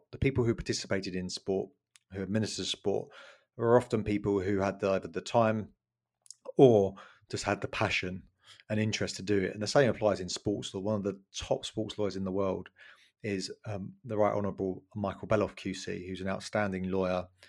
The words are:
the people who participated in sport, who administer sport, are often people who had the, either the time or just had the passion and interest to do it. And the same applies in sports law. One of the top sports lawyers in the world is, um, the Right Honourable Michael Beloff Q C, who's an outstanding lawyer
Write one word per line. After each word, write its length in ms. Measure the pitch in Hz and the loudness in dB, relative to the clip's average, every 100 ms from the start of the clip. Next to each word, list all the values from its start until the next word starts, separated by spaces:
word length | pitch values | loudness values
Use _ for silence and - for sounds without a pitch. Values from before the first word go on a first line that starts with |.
| _ | _
the 60 | - | -2
people 260 | 139 135 | 0 2
who 120 | 117 104 | 0 0
participated 600 | - 110 - 98 95 92 | -4 -6 -2 -4 -2 -6
in 140 | 90 | -6
sport, 400 | - - 95 104 _ _ _ _ | -6 -2 -2 -2 _ _ _ _
who 100 | 95 | -8
administer 420 | 95 107 101 - | -2 -2 -2 -4
sport, 460 | 90 - 101 104 - - - - _ - | -6 -4 -2 -2 -4 -14 -20 -20 _ -2
are 200 | 117 120 | 4 4
often 260 | 120 110 | 4 0
people 360 | 104 104 101 101 | 0 -2 2 0
who 200 | 92 98 | 2 2
had 200 | 98 95 | 0 0
the, 120 | 101 | 0
either 160 | 95 87 | 0 -2
the 140 | 92 | -8
time 480 | - 120 110 110 95 - _ _ _ _ - - - - | 0 4 4 2 -4 -14 _ _ _ _ -20 -18 -4 8
or 380 | 135 107 98 98 - - - | 10 10 4 0 -14 -20 -10
just 140 | - | -4
had 180 | - 101 | -2 -2
the 60 | - | -2
passion 560 | - 104 - 92 92 - _ - - - | -2 0 0 -4 -8 -12 _ -20 -20 -4
and 100 | 107 | 0
interest 380 | 110 104 95 - | 0 -2 -4 -4
to 40 | |
do 160 | 98 101 | 0 2
it. 160 | 92 | 2
And 80 | 107 | -2
the 60 | 104 | 2
same 220 | 147 127 | 4 4
applies 300 | - 107 90 | 4 2 2
in 100 | 90 | -2
sports 440 | - - 104 123 | -4 -4 -4 -6
law. 80 | 95 | -6
One 140 | 101 107 | -4 -2
of 80 | |
the 160 | 98 98 _ - | -2 -6 _ -14
top 280 | - 131 - | -2 -2 -2
sports 320 | 113 110 - | -6 -6 -4
lawyers 180 | 101 92 | -4 -2
in 80 | |
the 80 | 95 | -2
world 380 | 95 98 92 92 - - - _ _ | 0 0 -2 -8 -20 -20 -20 _ _
is, 300 | 110 98 95 - - | -4 -4 -4 -10 -8
um, 260 | 101 98 - 127 | -8 -8 -12 -4
the 120 | 107 | 2
Right 160 | 104 | 2
Honourable 480 | 107 101 - 98 95 - 107 | 2 -2 -2 -4 -4 -8 -6
Michael 320 | 98 - 92 | -6 -6 0
Beloff 300 | 107 92 - | 2 2 -4
Q 160 | 98 | -8
C, 340 | 92 - 92 90 | -6 -6 -8 -8
who's 140 | 92 | -6
an 80 | 95 | -4
outstanding 600 | 98 - 110 104 92 92 | -6 -2 -2 0 -2 -2
lawyer 380 | 92 92 90 92 _ | 0 0 -2 -4 _